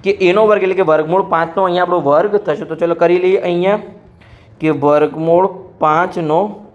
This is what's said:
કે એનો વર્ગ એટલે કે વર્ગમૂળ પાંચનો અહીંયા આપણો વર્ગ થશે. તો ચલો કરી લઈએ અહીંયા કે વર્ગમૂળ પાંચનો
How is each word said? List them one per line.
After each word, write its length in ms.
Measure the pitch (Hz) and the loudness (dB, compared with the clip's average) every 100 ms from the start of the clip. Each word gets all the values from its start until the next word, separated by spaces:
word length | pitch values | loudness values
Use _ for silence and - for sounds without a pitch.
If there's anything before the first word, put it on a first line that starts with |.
કે 100 | 190 196 180 | -2 2 2
એનો 180 | 196 220 | 4 2
વર્ગ 140 | 208 | 2
એટલે 120 | 185 185 | 0 0
કે 60 | 170 | 2
વર્ગમૂળ 380 | 156 156 185 180 | 0 2 -2 0
પાંચનો 340 | 170 165 180 190 | -2 -2 -2 -2
અહીંયા 180 | 175 | 0
આપણો 160 | 175 175 139 | 0 0 2
વર્ગ 320 | 147 202 202 196 | 2 2 -2 -2
થશે. 180 | 147 | -6
તો 100 | 151 160 | -6 -4
ચલો 140 | 170 165 | -4 0
કરી 180 | 170 180 | 2 2
લઈએ 140 | 180 190 180 | 2 0 0
અહીંયા 300 | 175 185 214 - - - _ - - - - | -2 -2 -2 -6 -20 -20 _ -20 -20 -20 -6
કે 140 | 156 143 | -4 0
વર્ગમૂળ 640 | 143 147 151 147 165 175 190 - - - | 2 2 0 -2 0 2 2 -4 -20 -2
પાંચનો 580 | 156 156 185 185 160 156 208 202 - | 0 0 -2 -4 -2 -2 -2 -8 -20